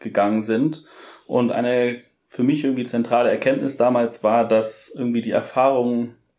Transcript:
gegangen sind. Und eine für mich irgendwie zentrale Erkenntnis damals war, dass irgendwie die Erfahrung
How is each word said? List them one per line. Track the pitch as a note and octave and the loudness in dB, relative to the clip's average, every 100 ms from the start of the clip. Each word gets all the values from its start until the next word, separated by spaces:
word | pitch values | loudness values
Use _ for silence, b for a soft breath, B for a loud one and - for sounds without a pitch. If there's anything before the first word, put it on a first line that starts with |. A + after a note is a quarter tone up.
gegangen | A2+ G2+ G2+ A2 | -4 0 0 0
sind. | G#2+ A2+ D3+ D#3 B B B B _ | -2 0 0 -4 B B B B _
Und | B2+ A#2+ | -2 0
eine | A#2 A#2+ B2 B2 A#2+ _ _ _ | 0 0 0 0 -4 _ _ _
für | - | -2
mich | B2 D3 | 0 2
irgendwie | C#3+ B2+ | 0 -2
zentrale | B2 A#2 A#2 A#2+ A#2+ | -4 -4 2 2 2
Erkenntnis | G#2+ C3 C#3 C3+ - | 2 0 0 -2 0
damals | A#2+ B2 A#2 - | 2 2 0 0
war, | G#2+ A#2 A2+ | 0 2 4
dass | A2 - - - | 2 0 -8 -16
irgendwie | - A#2+ A#2 | -8 -4 -2
die | A2 | 0
Erfahrung | G#2 - - C3 C3+ B2 A#2+ A#2+ - _ | -2 -2 2 2 2 0 -2 -4 -10 _